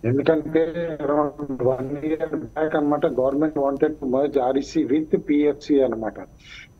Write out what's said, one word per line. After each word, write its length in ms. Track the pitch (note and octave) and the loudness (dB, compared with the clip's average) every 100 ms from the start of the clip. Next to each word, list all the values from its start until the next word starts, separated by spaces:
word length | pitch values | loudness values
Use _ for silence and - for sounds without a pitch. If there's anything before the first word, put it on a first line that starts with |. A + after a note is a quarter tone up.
| A2+ | 0
ఎందుకంటే 920 | C3+ C#3+ D#3+ D3+ D#3 D#3+ D#3+ E3+ D3+ | 2 2 2 2 0 0 -2 -6 -6
around 560 | C#3+ D3 D3 C3+ C#3+ C3 | -2 0 0 -4 -8 -2
one 440 | B2 C3 C3 C#3+ D#3 | 0 0 -4 -6 -4
year 300 | D#3 E3 D3 | -2 -2 -4
back 420 | A#2 - D#3 D#3+ | -6 -4 0 2
అన్నమాట, 280 | D3 D3 D#3+ | 2 2 0
government 480 | B2 C3 C#3 D#3 | 2 0 2 0
wanted 360 | D3+ C#3 C#3 D3+ | 0 0 2 0
to 300 | D3+ C3 B2+ | 0 -2 0
merge 220 | D3 C#3 | 2 2
ఆర్ఈసీ 420 | B2+ C3+ C3+ D#3+ | 2 0 0 -2
with 360 | C3 D3 D#3 F#3+ | 2 2 2 -2
పిఎఫ్సి 640 | - D3 D3 C#3+ - C#3+ | 2 2 2 0 2 4
అన్నమాట. 300 | C3 A2+ A2 G2 F#2+ - - - - | 4 0 -6 -8 -16 -20 -20 -20 -20